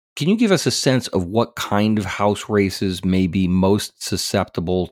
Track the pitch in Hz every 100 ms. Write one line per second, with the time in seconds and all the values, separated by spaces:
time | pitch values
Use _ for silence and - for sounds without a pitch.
0 | _ - 147 220 226 185 - - 143 127
1 | - 95 87 107 113 - - 101 107 107
2 | 92 - 104 101 - 104 95 - 98 90
3 | 92 92 92 95 90 92 95 104 - -
4 | - 95 - 101 90 - 85 92 87